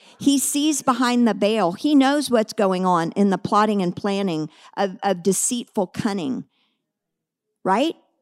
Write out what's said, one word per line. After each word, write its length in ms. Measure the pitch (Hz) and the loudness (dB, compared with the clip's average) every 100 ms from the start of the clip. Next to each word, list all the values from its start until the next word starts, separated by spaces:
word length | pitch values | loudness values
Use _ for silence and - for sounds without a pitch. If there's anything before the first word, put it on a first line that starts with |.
| - - | -20 -2
He 220 | 233 277 | 0 2
sees 420 | - 285 302 285 | 0 0 0 0
behind 460 | - 240 247 247 233 | -2 0 2 2 2
the 60 | |
veil. 400 | 202 202 220 175 | 2 0 2 0
He 220 | 185 294 285 | 0 2 4
knows 340 | 262 294 262 | 4 2 0
what's 240 | 233 220 | 0 0
going 320 | - 196 185 185 | 0 0 2 2
on 260 | 170 165 | 0 0
in 180 | - 202 | 0 0
the 80 | 185 | 0
plotting 440 | - 208 214 202 | 0 2 2 2
and 120 | 180 | -2
planning 560 | - 202 196 196 156 151 _ - - | -2 -4 -2 -2 -4 -6 _ -16 -4
of, 200 | 196 185 | -4 -2
of 180 | 202 180 | -4 -2
deceitful 640 | 196 185 - 240 - 214 180 | 0 0 -2 -4 -6 -6 -6
cunning, 580 | - 220 196 143 113 - _ _ _ _ _ _ _ _ _ _ _ 180 | -4 -6 -4 -4 -6 -10 _ _ _ _ _ _ _ _ _ _ _ -2
right? 300 | 196 320 - _ _ | 0 0 -4 _ _